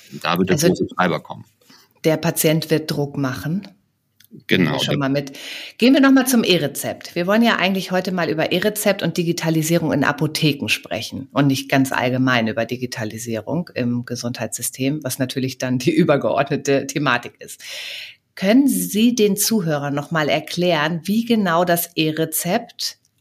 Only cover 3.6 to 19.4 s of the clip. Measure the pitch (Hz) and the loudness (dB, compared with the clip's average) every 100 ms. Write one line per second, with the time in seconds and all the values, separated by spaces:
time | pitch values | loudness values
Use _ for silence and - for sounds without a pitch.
3.6 | - - _ _ _ _ _ - - 92 | -6 -16 _ _ _ _ _ -16 -2 2
4.6 | 80 - - 147 135 139 139 - - - | 2 0 -2 -2 0 -2 -4 -12 -14 -14
5.6 | - - 240 285 269 269 262 240 - 175 | -14 2 4 6 6 6 4 2 4 2
6.6 | 143 - 120 - - 170 175 220 233 - | 0 -4 -8 -8 -8 -4 0 2 2 2
7.6 | 180 190 180 185 185 180 165 160 - 180 | 0 0 -2 -2 -2 -2 0 0 0 0
8.6 | 208 208 214 196 165 180 170 170 165 160 | 0 0 0 0 -2 0 -2 0 0 0
9.6 | 151 170 160 147 - - 151 - 151 139 | 2 0 2 2 2 2 -2 2 0 0
10.6 | 107 - - - - - - - 143 135 | -2 -4 -4 -8 -8 -10 -4 2 2 2
11.6 | - 139 131 - 123 127 131 123 110 113 | 2 2 2 0 0 2 2 2 2 -2
12.6 | 113 127 123 - 107 110 120 110 107 156 | -4 -4 -6 -6 -8 -8 -6 -6 -4 -4
13.6 | - - 120 120 123 120 120 - 113 - | -4 -4 -2 -2 -4 -6 -6 -6 -6 -6
14.6 | 117 - 135 151 127 - 127 139 127 - | -8 -2 -2 -2 -4 -4 -4 -2 -4 -4
15.6 | 127 123 170 - 165 139 117 76 147 143 | -2 0 2 4 4 2 2 0 0 -2
16.6 | - 135 131 151 143 120 - - - - | 0 0 0 -2 0 0 -2 -16 -18 -16
17.6 | - - - - - - _ - 185 254 | -14 -12 -12 -14 -16 -20 _ -2 4 6
18.6 | 277 196 175 196 240 233 208 196 | 4 2 -2 2 4 6 4 2